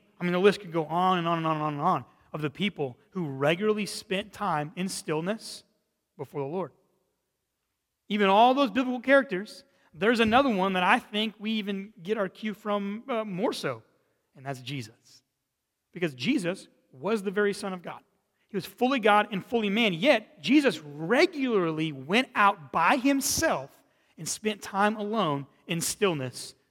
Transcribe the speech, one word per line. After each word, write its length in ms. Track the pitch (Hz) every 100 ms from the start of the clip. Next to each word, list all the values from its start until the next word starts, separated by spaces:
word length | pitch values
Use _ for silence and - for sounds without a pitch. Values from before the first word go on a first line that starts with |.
| _ -
I 40 |
mean, 80 | 175
the 60 | 180
list 200 | 202 202
could 120 | 170
go 140 | 165 151
on 320 | 170 185 180
and 100 | 170
on 100 | 165
and 80 | 160
on 100 | 156
and 60 |
on 100 | 151
and 80 | 143
on 220 | 170 151 - _ _
of 80 | 160
the 80 | 151
people 480 | - 202 - 135 - _
who 160 | 185 151
regularly 580 | 135 143 170 214 214
spent 480 | 196 - - 185 214
time 400 | - 202 151 151
in 140 | 165 185
stillness 760 | - - 156 175 226 - - - _ _ _ _ -
before 240 | 135 147
the 80 | 139
Lord. 240 | 185 156 - _ _ _ _ _ _ _ _ _ _ _ _ -
Even 200 | 208 196
all 260 | 202 247
those 160 | 262 262
biblical 300 | 214 254 247
characters, 640 | 254 277 269 180 208 - - _ _
there's 280 | 151 208 233
another 280 | 220 240 277
one 240 | 196 190
that 100 | 185
I 160 | 180 233
think 360 | - 208 220 -
we 140 | 214
even 400 | 220 202 196 196 220
get 140 | 165 226
our 120 | 190
cue 260 | - 214
from, 500 | 202 214 208 202 214 269
uh, 160 | 226
more 280 | 214 180 254
so, 300 | - 151 113 - _ _ _ _
and 120 | - 135
that's 160 | 127
Jesus. 600 | 123 143 107 - _ - _ _ _ _ _ _ _
Because 220 | 175 170
Jesus 540 | 127 151 269 170 190 - _ _
was 320 | 131 170 226
the 60 | 196
very 220 | 196 202
Son 200 | 190 202
of 100 | 180
God. 180 | 165 127 _ _ _ _ _
He 80 | 196
was 80 |
fully 360 | - - 247 269
God 280 | 208 208 208
and 120 | 190
fully 240 | - 233 208
man, 240 | 208 220
yet 480 | 165 262 226 - -
Jesus 380 | 151 294 269 156
regularly 1120 | 147 143 165 254 359 302 262 208 165 156 160
went 380 | 135 135 220 - 254
out 340 | 202 202 139
by 260 | 180 175 269
himself 720 | 269 277 - - 320 160 139 _ _ _ _ -
and 120 | 151
spent 340 | - 214 208
time 340 | - 190 208 214
alone 520 | 208 220 165 143 135 _ -
in 140 | 170
stillness 720 | - - 202 151 127 - - - _